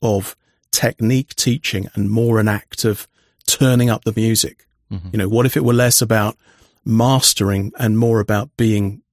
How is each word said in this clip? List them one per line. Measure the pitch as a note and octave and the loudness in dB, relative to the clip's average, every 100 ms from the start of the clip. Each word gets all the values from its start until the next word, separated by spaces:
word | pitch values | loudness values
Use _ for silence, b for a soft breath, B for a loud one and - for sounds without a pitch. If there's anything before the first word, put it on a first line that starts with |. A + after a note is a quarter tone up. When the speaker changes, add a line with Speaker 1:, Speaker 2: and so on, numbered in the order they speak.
Speaker 1:
of | A#2 G2 - - _ _ _ | -2 -2 -4 -14 _ _ _
technique | - A2+ - A2+ C3 - - | -2 -2 0 0 0 -2 -4
teaching | B2+ B2 - G2 - | -2 -2 -4 -6 -6
and | - G2+ | -4 -2
more | A2 A#2 A2 | 0 2 2
an | G#2+ | 2
act | G#2 - - A2+ | -2 -6 -4 -2
of | G2+ - _ _ _ - | -4 -10 _ _ _ -6
turning | - C3 B2 A#2+ | 0 2 4 2
up | G#2+ A2+ | 0 -2
the | A2+ | -2
music? | A2+ A2 - - _ _ _ | 0 0 -2 -8 _ _ _
Speaker 2:
Mm-hmm. | G2 F2+ | -14 -6
Speaker 1:
You | G#2+ | -4
know, | F#2+ | 0
what | A2+ B2+ | 0 2
if | C#3+ | 0
it | B2 | 2
were | |
less | A#2+ B2 - | 2 2 2
about | A2+ A2 G#2 - b b b b A2 | 2 2 0 -4 b b b b -2
mastering | A2+ B2 C3 - - G2 G2 G2 - | 2 4 2 2 0 0 0 -4 -4
and | A#2 A2 | 0 2
more | A#2 A2+ | 2 2
about | G2+ G#2 C3+ - | 0 -2 -4 -2
being | A2+ G#2 G2 G#2+ _ | 0 0 -2 -6 _